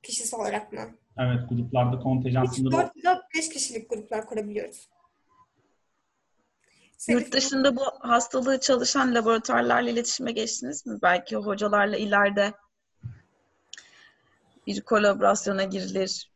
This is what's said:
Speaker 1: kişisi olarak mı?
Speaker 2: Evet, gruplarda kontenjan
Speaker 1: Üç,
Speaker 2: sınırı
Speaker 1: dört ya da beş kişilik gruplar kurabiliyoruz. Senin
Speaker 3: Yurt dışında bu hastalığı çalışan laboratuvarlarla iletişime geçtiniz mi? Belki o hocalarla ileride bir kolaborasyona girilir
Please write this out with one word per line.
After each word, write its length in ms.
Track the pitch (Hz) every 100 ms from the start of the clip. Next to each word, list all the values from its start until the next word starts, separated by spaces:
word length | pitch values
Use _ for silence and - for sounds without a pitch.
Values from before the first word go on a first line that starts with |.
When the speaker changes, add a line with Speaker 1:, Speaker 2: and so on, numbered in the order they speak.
Speaker 1:
kişisi 340 | - - 240 233
olarak 360 | 208 208 -
mı? 80 | 208 113 - _ -
Speaker 2:
Evet, 220 | 123 123 -
gruplarda 500 | 120 - 127 123 127
kontenjan 440 | 131 131 123 127
Speaker 1:
Üç, 60 | 127
Speaker 2:
sınırı 200 | 131 131
Speaker 1:
dört 320 | 131 - -
ya 100 | 349 359
da 60 | - 320
beş 120 | 320
kişilik 420 | - - 233 214
gruplar 360 | 220 208 214 208
kurabiliyoruz. 640 | 220 208 208 170 - - _ _ _ _ _ _ _ _ _ _ _ _ _ _ _ _ _ _ _ _ _
Senin 200 | - 240
Speaker 3:
Yurt 140 | -
dışında 440 | 262 269 269 269 247
bu 60 | 269 -
hastalığı 600 | 240 240 269 262 254 262
çalışan 540 | - 254 247 285 262
laboratuvarlarla 760 | 240 220 226 226 240 240 240 240
iletişime 420 | 233 233 - 240
geçtiniz 540 | 233 220 - 247 294 -
mi? 120 | 214
Belki 360 | 180 180 180 214
o 40 |
hocalarla 540 | 208 202 208 208 202 214
ileride 560 | 208 202 202 202 202 214 _ _ _ _ - - _ _ _ _ _ - - _ - _ _ _ _ _ -
bir 140 | 202
kolaborasyona 840 | - 214 208 202 202 202 - 196
girilir 680 | 196 190 190 190 185 - -